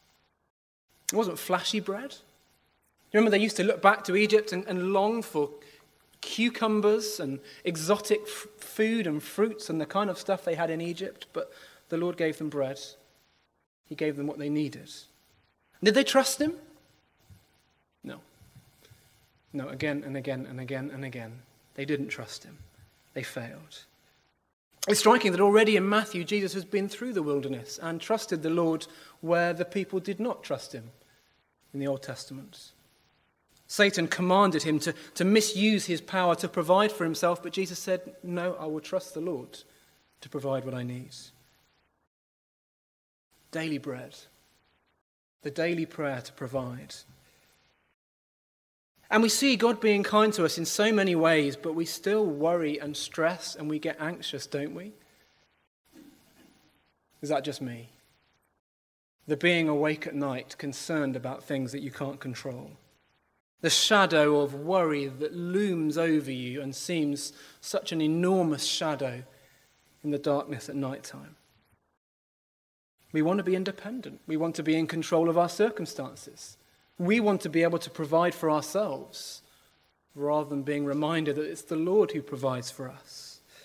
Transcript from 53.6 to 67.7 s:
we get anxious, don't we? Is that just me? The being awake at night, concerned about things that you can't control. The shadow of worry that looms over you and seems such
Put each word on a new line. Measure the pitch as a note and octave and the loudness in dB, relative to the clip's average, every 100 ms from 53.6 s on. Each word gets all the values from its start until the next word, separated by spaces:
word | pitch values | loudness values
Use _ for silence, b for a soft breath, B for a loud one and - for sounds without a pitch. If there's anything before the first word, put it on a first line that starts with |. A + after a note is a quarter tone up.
| D3+ | -6
we | D3+ | -4
get | D#3+ D3+ | -4 -4
anxious, | D#3 F3 - C#3 - | -6 -6 -8 -10 -8
don't | C#3+ D3 E3+ | -6 -6 -10
we? | G3 G#3+ b b b b b _ _ _ _ - - - _ _ _ _ _ _ _ _ _ _ | -14 -18 b b b b b _ _ _ _ -20 -20 -20 _ _ _ _ _ _ _ _ _ _
Is | D3 | -2
that | D3 | -2
just | C3+ C3+ | -2 -6
me? | B2+ A#2+ A#2 _ _ _ _ _ _ _ _ _ _ _ _ _ - | -6 -8 -14 _ _ _ _ _ _ _ _ _ _ _ _ _ -4
The | D3 | 0
being | F3 F3 D#3+ | 2 4 2
awake | D3 D3+ D3+ - | 2 2 0 -4
at | C#3+ | -4
night, | C#3 B2+ A#2 - | -4 -4 -8 -10
concerned | C#3+ B2+ - D#3+ C#3 B2+ | -10 -8 -4 -2 -2 -4
about | B2+ C3+ | -6 -8
things | - C#3 B2+ | -6 -4 -4
that | C#3 | -6
you | C#3 | -10
can't | B2+ C#3 C#3+ | -8 -8 -8
control. | C3+ A#2 C#3 B2 C#3+ D3+ _ _ _ _ _ _ _ _ | -10 -10 -10 -10 -12 -18 _ _ _ _ _ _ _ _
The | E3 | 0
shadow | - - G#3 F#3 E3 D3 D3 | 2 6 6 8 6 6 6
of | C#3+ | 2
worry | C#3 D3+ F#3+ E3 D3 C#3 | -2 0 2 2 0 -2
that | B2+ D3+ | -4 -6
looms | F3 F3 F#3 G#3 E3+ D#3 D3+ | -4 -2 0 0 0 0 0
over | E3 D#3 C3+ | 2 2 0
you | B2+ B2 C3 | -4 -6 -6
and | C#3 C3+ | -8 -8
seems | - E3+ D3 C#3+ - - B B | -4 0 0 -2 -8 -14 B B
such | - | -6